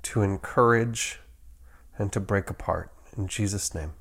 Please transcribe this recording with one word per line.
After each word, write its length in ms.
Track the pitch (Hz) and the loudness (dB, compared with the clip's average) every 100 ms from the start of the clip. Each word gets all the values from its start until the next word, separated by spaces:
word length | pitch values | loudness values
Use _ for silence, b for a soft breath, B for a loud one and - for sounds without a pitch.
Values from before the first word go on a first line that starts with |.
to 180 | - 113 | -2 2
encourage, 960 | 98 98 - - 120 117 117 113 - - - - - - b b b - | 2 0 0 4 6 6 2 -2 -6 -8 -18 -20 -20 -20 b b b -4
and 140 | 101 | -2
to 80 | - | -2
break 300 | 98 101 - | 0 0 0
apart. 420 | - - 82 82 - - - | -6 -2 -2 -4 -16 -12 -6
In 100 | 92 | -6
Jesus' 480 | - 104 98 - | -2 -2 -2 -4
name 200 | 85 78 - | -6 -8 -10